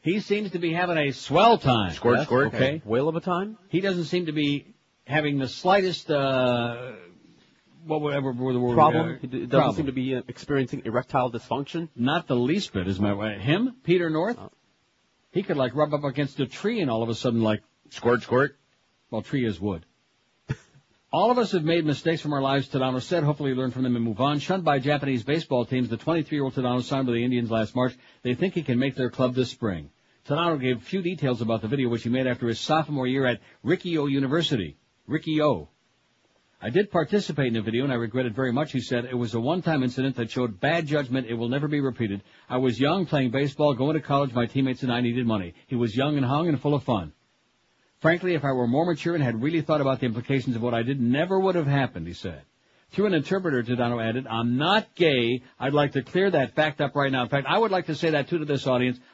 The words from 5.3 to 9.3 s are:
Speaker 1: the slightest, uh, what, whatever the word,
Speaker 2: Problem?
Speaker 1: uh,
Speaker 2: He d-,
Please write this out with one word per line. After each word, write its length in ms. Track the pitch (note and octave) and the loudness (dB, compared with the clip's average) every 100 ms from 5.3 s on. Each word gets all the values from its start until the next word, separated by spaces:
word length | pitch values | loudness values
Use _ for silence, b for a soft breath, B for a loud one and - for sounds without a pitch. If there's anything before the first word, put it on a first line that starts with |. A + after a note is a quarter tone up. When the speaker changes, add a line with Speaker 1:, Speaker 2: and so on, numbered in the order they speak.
| C#3+ | 0
Speaker 1:
the 80 | C3 | -2
slightest, 640 | - F3+ G3+ F#3 D#3+ - | -2 4 4 4 -2 -2
uh, 840 | D3 C3+ C3 B2+ A#2+ A#2+ A#2+ B2+ A2 F2 - - - _ _ _ - D#3+ | 0 2 2 2 2 -2 -6 -12 -14 -20 -20 -20 -20 _ _ _ -20 -6
what, 140 | D#3 | -4
whatever 300 | D3 C#3+ C3+ | -2 -2 -2
the 260 | B2 B2+ B2 | -2 -2 0
word, 140 | B2 | 2
Speaker 2:
Problem? 380 | A#2+ D3+ D#3+ E3 | 6 6 4 0
Speaker 1:
uh, 60 | - | -4
Speaker 2:
He 60 | |
d-, 120 | C3 | -8